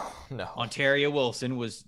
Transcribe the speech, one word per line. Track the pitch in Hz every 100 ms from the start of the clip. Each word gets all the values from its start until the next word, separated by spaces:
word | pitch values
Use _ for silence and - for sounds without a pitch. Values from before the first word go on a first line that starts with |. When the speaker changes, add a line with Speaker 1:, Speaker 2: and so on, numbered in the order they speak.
| - - -
Speaker 1:
No. | 123 90 117
Speaker 2:
Ontario | 113 - 139 139 143
Wilson | 147 123 113 123 127
was | 113 -